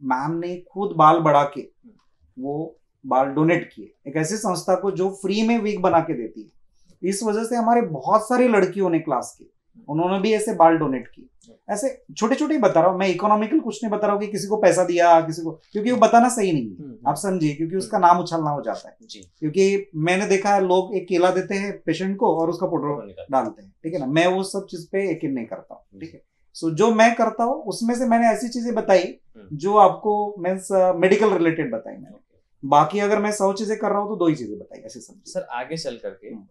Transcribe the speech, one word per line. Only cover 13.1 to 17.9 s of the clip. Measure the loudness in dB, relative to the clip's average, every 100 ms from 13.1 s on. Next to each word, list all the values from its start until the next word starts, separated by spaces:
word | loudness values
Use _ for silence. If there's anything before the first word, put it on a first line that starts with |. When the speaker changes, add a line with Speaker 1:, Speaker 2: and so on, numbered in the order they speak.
| 0 2 2 2 -2
Speaker 1:
कुछ | -2 -6
नहीं | -4
बता | -2 -2
रहा | -2
हूँ |
कि | -4
किसी | -6 -4
को | 2
पैसा | 4 4
दिया, | 2 4 6 6
किसी | 4 -4
को, | -8
क्योंकि | -10 _ -4 -2
वो | 2
बताना | 6 6 4
सही | 2 0
नहीं | 0 -4
है, | -10
Speaker 2:
हम्म। | -16 -8 -4
Speaker 1:
आप | -4
समझिए, | -2 -2 -2
क्योंकि | -2 -4
Speaker 2:
हम्म। | -4
Speaker 1:
उसका | -4